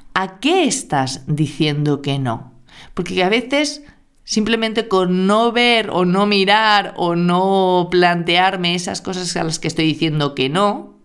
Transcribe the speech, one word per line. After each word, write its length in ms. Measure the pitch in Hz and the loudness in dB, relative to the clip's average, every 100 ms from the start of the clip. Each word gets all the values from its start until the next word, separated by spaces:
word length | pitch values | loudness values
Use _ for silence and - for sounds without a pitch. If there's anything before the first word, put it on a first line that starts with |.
| - | -8
a 260 | - 190 - | -4 -4 -4
qué 260 | 277 381 302 | 0 2 2
estás 580 | - - 143 131 - - | -2 -2 -2 -2 -4 -4
diciendo 760 | 151 151 - 156 147 147 139 | -2 -2 -2 -2 0 0 -2
que 180 | 139 139 | -2 -4
no? 340 | 131 113 - - - - - | -4 -6 -10 -20 -20 -20 -14
Porque 300 | - 180 185 | -8 -6 0
a 60 | 180 | 0
veces 540 | 220 247 285 294 - - - _ _ - | 0 -2 -2 -2 -6 -16 -20 _ _ -6
simplemente 600 | - 208 226 226 220 226 | -4 0 0 0 -2 0
con 360 | 185 185 180 190 | 2 2 2 2
no 280 | 214 233 | 2 2
ver 360 | 226 240 233 202 | 2 2 2 0
o 140 | 165 | 0
no 220 | 180 185 202 | 0 2 2
mirar 680 | 202 190 208 220 208 196 - | 2 2 4 4 2 0 -4
o 180 | 175 170 | -2 0
no 720 | 175 180 190 196 185 180 175 | 2 2 2 2 4 2 2
plantearme 840 | 180 175 175 170 175 190 196 175 175 | 2 2 2 0 2 2 2 -2 -2
esas 260 | 180 196 | -4 -8
cosas 360 | - 185 180 - | -6 -6 -4 -4
a 60 | 165 | -4
las 120 | 160 | -4
que 120 | 160 | -4
estoy 160 | 156 160 | -2 0
diciendo 500 | 151 160 151 143 143 | 0 -2 0 -2 -2
que 140 | 131 | -4
no 480 | 160 202 240 - - | 0 0 -2 -8 -20